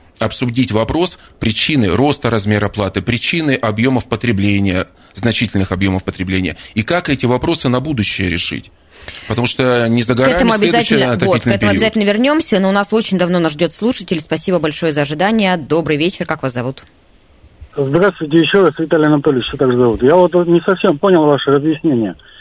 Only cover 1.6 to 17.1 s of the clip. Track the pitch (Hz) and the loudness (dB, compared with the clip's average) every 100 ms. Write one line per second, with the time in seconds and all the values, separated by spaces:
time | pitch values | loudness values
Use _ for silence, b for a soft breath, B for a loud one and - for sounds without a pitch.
1.6 | - 151 101 92 143 139 120 113 101 104 | 0 0 2 2 2 0 0 -2 0 0
2.6 | 104 - 95 98 87 120 - 170 156 127 | 0 -2 -4 -2 -2 -4 -2 -2 0 0
3.6 | 110 104 123 127 - 113 120 98 101 101 | -2 0 0 0 -2 -4 -2 0 0 2
4.6 | 98 92 - b b - 120 107 107 101 | 0 -2 -4 b b -4 -2 0 -2 -2
5.6 | 92 92 98 95 - - 92 95 90 - | -2 0 0 0 -4 -8 -4 -2 -2 -6
6.6 | B 110 104 175 175 131 120 123 156 160 | B -6 -2 -2 -2 -2 0 0 0 -2
7.6 | 127 127 143 123 98 - 92 85 - 67 | 0 -2 -2 -2 -2 -2 -2 -2 -4 -6
8.6 | - _ _ B B B B 113 120 - | -12 _ _ B B B B -2 -2 0
9.6 | 127 123 117 117 113 120 131 - 233 208 | 2 2 2 0 2 2 2 4 2 2
10.6 | 202 233 - 208 135 110 196 170 123 101 | 2 2 2 2 2 0 2 2 0 0
11.6 | 107 98 220 220 202 208 269 311 - 190 | 0 2 0 0 0 2 2 0 0 0
12.6 | 190 202 202 220 214 185 170 180 160 151 | 2 0 0 -2 0 0 0 2 0 0
13.6 | 165 - 220 254 180 165 - 160 - 175 | -4 0 -2 -2 -4 -6 -4 -4 -2 0
14.6 | 156 151 165 147 143 156 190 226 196 180 | -2 -2 -2 0 -2 0 0 2 2 0
15.6 | 123 156 156 151 165 - 170 156 131 123 | 0 -2 0 0 0 -2 -6 -4 -4 -4
16.6 | 123 135 - _ _ | -6 -8 -18 _ _